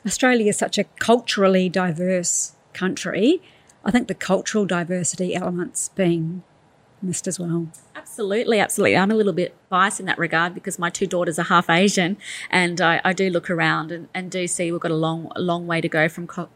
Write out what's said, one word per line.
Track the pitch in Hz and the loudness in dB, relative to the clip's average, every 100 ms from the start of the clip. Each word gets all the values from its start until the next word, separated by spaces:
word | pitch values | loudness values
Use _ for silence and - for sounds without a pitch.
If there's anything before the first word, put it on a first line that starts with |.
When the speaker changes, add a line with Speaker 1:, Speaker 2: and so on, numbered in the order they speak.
| 202 | -6
Speaker 1:
Australia | - 254 247 208 | 2 4 4 4
is | - | 2
such | - - | -2 -2
a | 190 | -4
culturally | - - 240 - 208 190 190 185 | -4 2 2 2 2 4 4 2
diverse | 190 180 160 180 185 180 - - _ _ | 0 -2 -2 0 0 0 -2 -4 _ _
country. | - 185 - 180 170 240 359 - _ _ _ | -4 -4 -2 -4 2 2 2 -2 _ _ _
I | - | 0
think | 240 - | 0 0
the | 180 | -6
cultural | - 139 - 214 190 | 0 0 0 -2 0
diversity | 175 170 180 165 - 180 175 | -2 -2 -2 -4 -2 -4 -2
element's | 185 180 175 - - | -4 -4 -6 -6 -8
being | - 175 170 160 180 - _ _ _ _ _ | 0 2 2 0 -6 -12 _ _ _ _ _
missed | 185 170 190 | -6 -6 -6
as | 175 | -6
well. | 170 170 165 - _ 302 | -2 -2 -4 -12 _ -20
Speaker 2:
Absolutely, | - - 196 208 233 214 | -18 -8 -2 -2 2 2
absolutely. | - - 143 104 | 2 2 4 4
I'm | 196 | 4
a | 220 | 4
little | 202 | 2
bit | 170 180 - - | 2 -2 -6 -2
biased | 180 196 - | 2 2 0
in | 190 | -4
that | - | -2
regard | 165 165 175 | 0 0 -2
because | 185 196 180 | -4 -10 -6
my | 175 | -6
two | - 185 | -2 -2
daughters | 180 170 160 | -2 -2 -2
are | |
half | 170 175 - | 2 2 4
Asian, | 170 202 196 175 208 - - - | 4 4 4 0 -2 -10 -14 -2
and | 185 175 175 | 0 0 2
I, | 165 165 185 | 2 2 0
I | |
do | 185 190 | 0 0
look | 170 175 | 0 -2
around | 165 160 156 160 | -2 0 0 -4
and, | 170 175 185 | -12 -10 -10
and | 185 | -8
do | 185 175 | -6 -4
see | - 170 | -2 -2
we've | 170 | -2
got | 170 | -2
a | 160 | 0
long, | 160 165 160 - | 0 -2 -6 -4
a | |
long | 180 170 170 | -2 -2 -2
way | 165 | -2
to | 160 | 0
go | 160 160 | 2 0
from | 175 175 | -2 -12
cu-, | - - | -10 -12